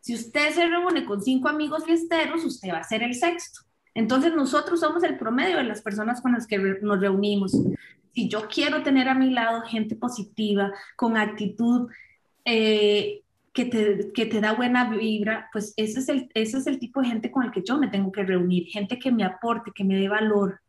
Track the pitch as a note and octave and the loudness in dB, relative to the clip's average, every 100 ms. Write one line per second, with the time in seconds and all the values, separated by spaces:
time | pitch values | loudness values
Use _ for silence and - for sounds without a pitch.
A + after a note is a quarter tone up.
0 | - A#3 - D4 D4 D4 E4+ E4+ F4+ E4 | -8 -8 -4 -2 0 2 2 2 0 0
1 | - G3+ F#3+ C4 D4 D4+ D4+ D4+ E4 E4 | -2 -4 0 0 0 -2 -2 -4 0 0
2 | E4 E4 D4+ E4 E4 - F#3+ E3 E3+ A3 | 2 0 0 -2 -4 -6 -6 -6 -4 -4
3 | A#3+ B3 E4+ E4+ - - _ _ _ - | -2 0 0 0 -8 -18 _ _ _ -2
4 | G#3+ B3+ D#4+ D#4+ C4 D4 D4 E4+ D#4+ E4 | 0 4 2 2 2 0 0 0 0 2
5 | E4+ C#4 A3+ A#3+ F#4 E4 B3 G#3 - G3+ | 0 0 -2 0 0 0 -2 -4 -6 -4
6 | G#3+ A#3+ B3+ A#3+ A#3 G#3 G3 F#3+ G#3 G3+ | -4 -2 0 0 0 0 0 0 0 2
7 | G3 F#3+ G#3 G3+ F#3+ - - - - - | 2 2 2 2 2 2 2 -2 -10 -20
8 | _ - G#3 G#3 G#3+ - D4 D4+ C#4+ C4+ | _ -4 -2 -2 -4 -2 0 0 2 4
9 | C4 C4 C4 B3+ A3+ A#3 A3+ A3+ G#3+ - | 4 4 4 2 0 -2 -4 -4 -4 -4
10 | B3 - G3 - G#3+ G3+ G3 G3 - - | -6 -6 -10 -4 0 2 0 -4 -16 -2
11 | A#3 A3+ G#3+ - G#3 - A#3 B3 A#3+ - | 0 2 0 -2 -6 -2 2 2 0 -10
12 | - _ _ _ - A3+ A3 G#3+ G#3 G#3 | -20 _ _ _ -2 2 4 4 4 4
13 | G#3 G#4 _ _ _ - B3 A3+ G#3+ F#3+ | 0 -6 _ _ _ -4 -2 2 2 2
14 | - - A3 A3 G#3+ A3 B3 B3 A#3+ A3 | -2 -2 -2 0 0 0 2 2 2 0
15 | A3 G#3+ G#3 A3 - G#3+ G#3 - G#3+ A3+ | 0 0 -2 -2 -4 -8 -8 -4 -4 -2
16 | C4 C#4 - - A3 C4+ C4+ C4+ A#3+ - | -2 -2 -2 -2 -2 -2 -2 -4 -4 -2
17 | B3 A3+ - - - - F3+ C4+ B3+ G3 | 0 0 -2 -2 -2 -2 -2 0 0 0
18 | G3 G3 F#3+ F#3 F3+ F3+ E3+ G#3 G3+ B3 | -2 -2 0 2 2 2 0 -6 -6 -4
19 | C4+ A#3 F#3+ F#3 A#3 A3+ G#3+ - G3 F#3+ | 0 2 0 -2 -2 -2 -4 -4 0 2
20 | G3 G#3 A3 G#3 G3 F#3+ | 2 2 2 2 2 -4